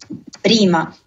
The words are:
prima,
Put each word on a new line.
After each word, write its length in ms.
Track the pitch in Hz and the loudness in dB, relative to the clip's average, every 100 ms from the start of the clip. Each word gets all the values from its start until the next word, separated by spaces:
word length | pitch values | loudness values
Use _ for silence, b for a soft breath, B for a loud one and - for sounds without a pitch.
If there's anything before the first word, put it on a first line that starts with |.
| - - - - | -18 -18 -18 -4
prima, 520 | 196 220 190 165 160 - | 0 2 2 0 -4 -12